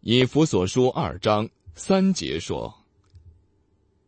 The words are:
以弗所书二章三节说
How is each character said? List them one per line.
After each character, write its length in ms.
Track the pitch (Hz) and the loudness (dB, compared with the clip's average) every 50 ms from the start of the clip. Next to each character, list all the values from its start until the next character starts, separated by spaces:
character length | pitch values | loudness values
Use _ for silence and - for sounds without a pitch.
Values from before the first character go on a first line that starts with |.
以 240 | - - 113 123 127 | 0 2 4 4 4
弗 200 | 123 - 139 160 | 2 2 2 2
所 220 | 151 - 98 90 | 2 2 0 0
书 220 | 95 - 123 127 127 | 0 0 2 0 0
二 280 | - - 156 87 67 92 | 0 -2 -6 -6 -6 -4
章 300 | - 110 107 104 110 113 _ _ _ - - | 0 0 0 0 0 -4 _ _ _ -20 -20
三 380 | - - - 196 190 190 190 185 | -20 -4 0 0 2 2 2 0
节 280 | - - 65 67 80 | 0 -4 -6 -6 -6
说 340 | - - 92 65 57 58 - _ _ _ _ _ _ _ _ - _ - - _ _ _ _ _ _ _ _ _ _ _ _ _ _ | -6 -6 -6 -6 -6 -10 -12 _ _ _ _ _ _ _ _ -20 _ -20 -20 _ _ _ _ _ _ _ _ _ _ _ _ _ _